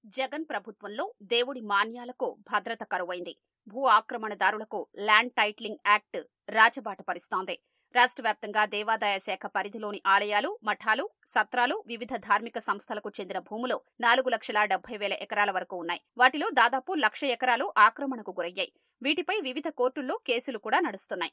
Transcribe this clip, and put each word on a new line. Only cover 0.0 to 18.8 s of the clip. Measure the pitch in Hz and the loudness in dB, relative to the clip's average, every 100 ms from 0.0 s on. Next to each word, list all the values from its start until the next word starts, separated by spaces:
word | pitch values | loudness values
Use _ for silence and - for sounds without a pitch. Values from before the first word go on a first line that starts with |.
| 214 | -14
జగన్ | 220 262 294 | -6 -6 -6
ప్రభుత్వంలో | 320 214 196 202 202 214 381 - | -6 -8 -8 -16 -14 -8 -8 -8
దేవుడి | 196 233 247 254 | -2 0 0 -4
మాన్యాలకు | 214 196 220 240 240 254 240 - - | 0 0 0 -4 -14 -6 -6 -6 -4
భద్రత | 202 214 226 | -4 -2 -10
కరువైంది. | 214 185 180 180 175 147 _ _ - | -4 -4 -4 -6 -8 -14 _ _ -14
భూ | 208 | -2
ఆక్రమణదారులకు | 269 220 220 240 220 202 196 214 214 202 - - | 6 6 4 -8 -6 0 0 0 -6 -8 -8 -6
ల్యాండ్ | 208 214 247 | 4 6 6
టైటిలింగ్ | - 214 214 220 214 - | 0 0 0 -10 -6 2
యాక్ట్ | 208 _ 185 151 _ - | 2 _ -10 -10 _ -4
రాచబాట | 208 220 254 214 196 | 6 6 6 -10 -10
పరుస్తోంది. | 190 180 - 196 190 170 _ _ _ 247 | -6 -8 -4 -4 -4 -10 _ _ _ 4
రాష్ట్ర | 247 - | 4 4
వ్యాప్తంగా | 220 208 208 214 | -4 -4 -2 0
దేవాదాయ | 214 208 214 220 214 196 | 0 0 -2 0 0 -2
శాఖ | 202 190 202 | -4 -8 -4
పరిధిలోని | 202 196 220 214 208 196 | -4 -6 -8 -8 -4 4
ఆలయాలు, | 196 208 208 269 427 | 4 4 0 -2 -6
మఠాలు, | 214 202 220 226 392 _ - | -4 -4 0 -2 -2 _ -4
సత్రాలు, | 247 208 247 254 392 403 | -2 0 0 0 -2 -6
వివిధ | 233 226 | -10 -8
ధార్మిక | 240 214 208 226 226 | -10 0 0 0 -10
సంస్థలకు | - 202 - 208 208 - | -6 -6 -6 -10 -8 -10
చెందిన | 185 190 | -8 -8
భూములు | 180 214 247 220 _ _ | -8 -8 -4 -4 _ _
నాలుగు | 233 247 254 | 2 4 2
లక్షల | 226 - 214 | -2 -2 0
డెబ్బై | 208 185 - 165 | 2 0 -4 -6
వేల | 202 | -4
ఎకరాల | 196 - 202 202 | -4 -4 0 0
వరకు | 185 180 185 | 0 -6 -8
ఉన్నాయి. | 170 175 _ - | -6 -6 _ 4
వాటిలో | 254 285 381 | 4 4 0
దాదాపు | 269 233 262 254 | 4 4 4 -4
లక్ష | 359 220 - | 0 0 0
ఎకరాలు | 277 240 254 240 359 - | -4 0 0 0 0 6
ఆక్రమణకు | 214 233 277 247 202 | 6 6 -8 -8 -10
గురయ్యాయి. | 185 170 180 185 _ | -6 -6 -4 -8 _